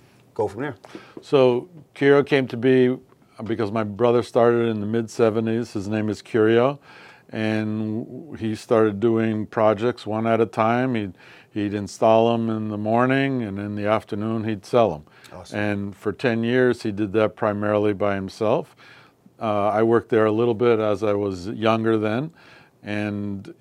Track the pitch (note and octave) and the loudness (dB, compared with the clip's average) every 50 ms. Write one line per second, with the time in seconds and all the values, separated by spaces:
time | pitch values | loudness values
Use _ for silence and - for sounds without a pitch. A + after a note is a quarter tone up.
0 | _ _ _ _ _ _ _ - G#2+ G2+ G2+ A2 C#3 D3 A#2 - - - - - | _ _ _ _ _ _ _ -6 -6 -4 -6 -8 -10 -10 -10 -14 -18 -20 -20 -20
1 | - - - - - - D3 C3+ B2+ B2+ A#2+ B2+ - - - D3+ - _ - - | -20 -20 -20 -20 -4 0 4 4 4 4 4 0 -4 -8 -14 -20 -20 _ -4 2
2 | C#3 C#3 C#3+ C#3+ C3+ - D3+ C3+ C3 A2+ B2+ A#2 A#2 C3+ C3 C3 B2+ B2+ B2+ B2+ | 4 6 6 6 4 4 2 0 0 -2 -4 0 2 4 4 6 4 4 2 -2
3 | - _ _ _ _ _ _ - A#2 G#2+ A2+ G2+ A2+ G2+ A2 A2+ G#2+ G#2 G2+ G2 | -8 _ _ _ _ _ _ -10 -8 -6 -4 -4 -4 -2 -2 -4 -4 -4 -2 0
4 | A#2+ A#2+ A#2+ A#2+ G#2+ - - B2 A#2 A#2+ A#2 A#2 A#2 A#2 A2 G#2 G2+ G#2+ A2+ A#2 | 2 2 2 2 0 0 2 4 4 4 4 2 0 -2 -2 -4 -4 -2 -2 -4
5 | A2+ A2 - - A#2 A2 G#2 A2+ A2+ A2+ A2 A#2 A#2 - - G#2+ F#2 G#2 G#2+ G#2+ | -4 -4 0 0 2 2 2 0 -2 -2 -2 -4 -4 -6 -8 -8 -6 -4 -2 -2
6 | G#2+ G#2+ G2 - - - - A2+ G#2+ A2 A#2 A#2 B2 C#3 C#3+ - _ - - - | -2 -2 -4 -6 -6 -2 0 2 4 4 4 4 4 2 0 -6 _ -20 -20 -20
7 | - - - _ _ - - A2 A2 A2 A2 G#2+ G#2+ G#2+ G#2+ A2 A2 G#2+ G#2+ A2+ | -20 -20 -20 _ _ -12 -8 -4 -4 -2 -2 -2 -4 -4 -6 -6 -6 -6 -6 -8
8 | - - B2 - E3+ D3 - - A2 A2 G#2+ G#2+ - - A#2+ A2 A2 G#2+ G2+ G2 | -8 -10 -14 -16 -16 -16 -12 -8 -8 -8 -8 -8 -2 2 4 4 4 4 2 0
9 | A#2 A#2 A2+ A2+ A2+ A2 G#2+ G#2+ G#2 - - A#2 A2 A2 G#2+ G2 A2+ B2 A#2 - | 0 2 2 2 0 -2 -2 -4 -6 -4 -2 2 2 2 2 2 0 -4 -4 -6
10 | - G#2 G#2+ A2 A2+ A2+ A2+ A2 A#2 A#2 - A#2+ A2 A2+ A#2 B2 B2+ C3 A#2+ A2 | -8 -8 -6 -4 0 2 2 2 2 0 0 0 0 0 0 0 -2 -2 -2 -4
11 | G#2 F#2+ E2+ - - - - - - _ - G#2+ G#2 G2+ G2+ G#2 G2+ F#2 - - | -4 -6 -10 -14 -20 -20 -20 -20 -20 _ -6 -6 -4 -4 -4 -6 -6 -10 -2 2
12 | A#2 A2 A2 A2+ A2+ A#2 A#2 A2+ A2+ A2+ A2 A2 G#2+ G#2+ G#2 G#2 G#2 A2 A2+ A#2 | 4 6 6 6 6 4 2 0 -2 -2 -4 -4 -6 -6 -6 -6 -2 0 2 2
13 | B2 B2+ C3+ C3+ C#3 C#3 C3+ B2 A2+ G2+ G2 G2+ G2+ G#2 G#2 G#2 G2+ G#2 A2 G#2+ | 2 2 2 0 0 -2 -2 -4 -6 -6 -6 -8 -8 -8 -6 -4 0 0 0 0
14 | - - A#2 G2+ G#2+ A2+ A2+ A2+ G#2 A2 A2 F#2+ - - - B2 A2+ F#2+ D#2 D2+ | -2 -4 -8 -6 -4 -4 -4 -4 -4 -4 -6 -6 -4 0 2 2 4 2 0 -4
15 | D2 _ _ - - - - F2+ F2+ - - G#2 G#2 G#2 G#2 G2+ G2+ G2+ F#2+ - | -10 _ _ -20 -20 -20 -20 -20 -16 -8 -6 -4 -2 -2 -2 -4 -6 -8 -10 -8
16 | - G#2+ F#2 - - B2 A2+ A2+ A2+ A#2 B2 B2+ B2+ B2 A#2 - - A2 G2 G2+ | -6 -6 -4 -2 -2 -2 0 0 0 0 2 2 2 2 0 0 -4 -6 -4 -4
17 | A2 G2 F#2 A2 G#2+ G#2 - - A2+ G#2+ G2+ G2+ G#2 G#2 G#2 G#2 G#2 G#2+ G#2 F#2 | -4 -2 0 0 0 0 0 -2 -2 -2 -2 -2 -2 0 0 2 2 0 0 0
18 | G#2 G2+ G2 G2 F#2+ F#2+ - - A2 G#2+ B2+ E3+ E3+ - _ _ - - - - | -2 -2 -2 -4 -6 -10 -8 -4 0 0 0 0 -2 -6 _ _ -20 -20 -20 -20
19 | - _ _ _ _ _ _ - A2+ A2 G#2 G#2 G2+ G#2+ G2+ G#2+ A2+ A2+ A#2 A2 | -20 _ _ _ _ _ _ -8 -4 -2 -2 0 0 0 2 2 2 4 2 2
20 | - - A#2+ A2 A2 G#2+ G#2+ A2 A#2+ A#2+ A#2 G2+ B2 A#2+ A#2 G#2+ A2 G#2+ G#2 F#2 | 2 2 2 2 2 2 2 0 0 0 0 0 2 2 2 2 0 0 -2 -2
21 | A2 G#2 G#2 G2+ G#2 G2+ F#2+ F2+ F2 G2+ B2+ A2+ G#2+ A2 A2+ A2+ A2 A2+ A2+ A2 | -2 -2 0 -2 -2 -4 -6 -6 -8 -10 -6 -2 0 0 0 2 2 0 0 0
22 | G#2+ G#2+ G#2+ B2 D3+ D#3+ - _ - - - - _ _ _ _ - G2+ G#2 G#2 | 0 -2 -2 -4 -6 -8 -10 _ -20 -20 -20 -20 _ _ _ _ -10 -8 -6 -6
23 | G#2 G#2 G#2 G2+ G2+ G2+ G2 G2 G2 - - _ | -4 -4 -6 -6 -6 -8 -8 -10 -12 -16 -18 _